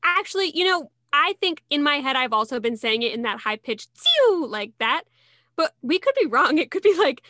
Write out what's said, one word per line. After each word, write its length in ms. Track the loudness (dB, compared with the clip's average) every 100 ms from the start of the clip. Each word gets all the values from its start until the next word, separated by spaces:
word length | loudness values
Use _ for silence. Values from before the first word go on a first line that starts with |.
actually, 480 | 0 0 -2 -2 -2
you 100 | 0
know, 260 | 0 0 -2 _ _
I 220 | 0 0 0
think 220 | -4 -4 _
in 140 | -2
my 140 | 0 0
head, 200 | -2 -2
I've 160 | 0
also 260 | 0 -2 -2
been 180 | -4 -4
saying 260 | -2 0
it 100 | -2
in 100 | -4
that 180 | -4 -4
high-pitched 500 | -4 -6 -6 -8 -8
tsew 520 | _ 0 4 4 4 0
like 260 | -6 -8 -4
that, 240 | -2 -2 -4 _ _ _ _ -2
but 180 | -2 _
we 160 | -2 -2
could 160 | 0 2
be 80 | 2
wrong. 320 | 2 2 2
It 120 | 0
could 120 | 0
be 140 | 2 4
like 240 | 2 0